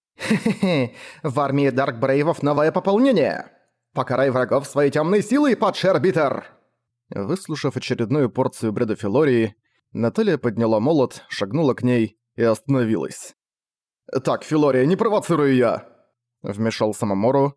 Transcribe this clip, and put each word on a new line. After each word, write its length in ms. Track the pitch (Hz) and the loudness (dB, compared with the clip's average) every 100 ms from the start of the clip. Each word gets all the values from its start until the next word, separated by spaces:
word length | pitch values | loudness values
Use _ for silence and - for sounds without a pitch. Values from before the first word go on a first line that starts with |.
| _ - | _ -8
«Хе-хе-хе, 800 | - 214 226 - 190 160 120 - - - | -2 0 0 0 0 0 0 -6 -20 -10
в 180 | 156 127 | -6 -2
армии 300 | 139 139 139 | 0 2 2
Даркбрейвов 720 | 123 139 120 131 135 147 156 | 2 -2 0 0 2 0 0
новое 300 | 143 147 156 | 0 2 0
пополнение! 800 | 165 190 202 269 202 120 - - _ _ _ _ | 0 0 2 4 2 2 -2 -10 _ _ _ _
Покарай 380 | - 123 127 135 | -6 -2 0 2
врагов 340 | 127 120 131 135 | 0 0 0 0
своей 240 | 143 143 | 0 2
темной 320 | 147 156 208 | 2 0 0
силой, 340 | - 262 294 208 | 2 2 2 2
падший 360 | 208 - 180 | 0 0 0
арбитр!» 540 | 170 180 156 143 - - _ _ _ _ _ - | 2 2 2 0 -2 -10 _ _ _ _ _ -12
Выслушав 680 | - 101 180 - 151 147 123 | -8 -6 -6 -6 -6 -4 -4
очередную 540 | - 120 110 147 123 | -4 -4 0 0 0
порцию 420 | 127 123 - 113 | 0 -4 -2 -4
бреда 220 | 104 117 104 | -2 -2 -2
Филории, 600 | 101 113 151 120 110 - _ _ _ | -2 2 2 2 0 -4 _ _ _
Наталья 480 | - 117 - 220 151 | -4 -2 0 0 0
подняла 400 | 120 104 113 110 | -2 0 0 2
молот, 440 | 120 165 123 - - | 2 2 0 -4 -12
шагнула 460 | - 98 135 139 117 | -8 -4 0 0 0
к 80 | |
ней 340 | 127 123 110 - _ - | 0 2 0 -4 _ -2
и 60 | |
остановилась. 920 | 117 110 - 135 113 98 67 - - - _ _ _ _ _ _ - 131 | 0 0 0 0 0 -2 -4 -10 -18 -20 _ _ _ _ _ _ -8 -4
«Так, 200 | 151 120 | -2 -4
Филория, 440 | - 156 147 127 135 | -2 0 2 4 2
не 80 | 190 | 2
провоцируй 560 | 220 208 180 165 143 | 0 0 0 2 2
ее!» 300 | 127 117 85 - _ _ _ _ _ - | 4 2 0 -6 _ _ _ _ _ -10
Вмешался 540 | 101 113 - 107 104 110 | -4 -4 -2 -2 -2 -2
Мамору 480 | 98 113 139 139 | 0 2 2 0